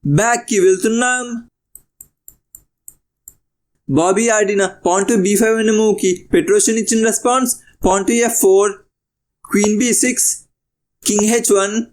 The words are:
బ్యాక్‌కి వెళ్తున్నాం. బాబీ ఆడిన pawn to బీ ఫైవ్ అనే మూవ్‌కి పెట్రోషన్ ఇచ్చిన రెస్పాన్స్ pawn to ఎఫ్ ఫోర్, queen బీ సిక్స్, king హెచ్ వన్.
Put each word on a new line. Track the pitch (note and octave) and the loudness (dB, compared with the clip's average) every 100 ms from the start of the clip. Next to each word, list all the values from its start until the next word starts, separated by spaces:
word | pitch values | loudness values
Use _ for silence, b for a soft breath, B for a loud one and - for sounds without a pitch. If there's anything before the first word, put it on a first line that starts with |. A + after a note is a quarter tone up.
బ్యాక్‌కి | C#3+ D3 A3+ A#3+ - G#3 | 0 0 2 -2 -2 2
వెళ్తున్నాం. | F#3 F#3 A3 A3+ B3 B3+ B3 A#3 A#3 _ _ _ _ _ - _ - _ _ - _ _ - _ _ _ - _ _ _ _ _ - | 2 2 0 0 -2 -4 -6 -12 -14 _ _ _ _ _ -20 _ -20 _ _ -20 _ _ -20 _ _ _ -20 _ _ _ _ _ -4
బాబీ | C#3 F3 F#3+ A#3 G#3+ | 0 0 0 0 0
ఆడిన | G3+ G3+ F#3+ - | 0 0 -4 -4
pawn | F3 F#3 G3 | -2 0 0
to | A3+ | 0
బీ | F#3 G3+ | 0 0
ఫైవ్ | A3 A3 | 0 0
అనే | A3 G#3+ | 0 0
మూవ్‌కి | A3 G3+ F#3+ F3+ - | 0 0 -2 -4 -2
పెట్రోషన్ | F3 E3+ G3+ G3+ A3+ | -2 2 0 2 -2
ఇచ్చిన | G3 A3+ A3 | -2 0 0
రెస్పాన్స్ | G#3+ B3 B3+ B3+ - B B | -2 -2 0 -2 -6 B B
pawn | F#3+ G3 G4 | 0 0 0
to | A#3 A#3 | 0 0
ఎఫ్ | A#3 | 2
ఫోర్, | G3 F#3+ G#3 G3 _ _ _ _ _ _ - | 4 4 2 -4 _ _ _ _ _ _ -4
queen | G3+ G#3 G#3+ | 0 0 0
బీ | A#3+ A3+ | 0 0
సిక్స్, | B3+ B3+ - - _ _ _ _ _ _ | -2 -2 -4 -4 _ _ _ _ _ _
king | - G#3 G#3+ | -4 0 0
హెచ్ | A#3 A3 G3 | 0 2 0
వన్. | G3 G#3+ A#3 | 0 -4 -8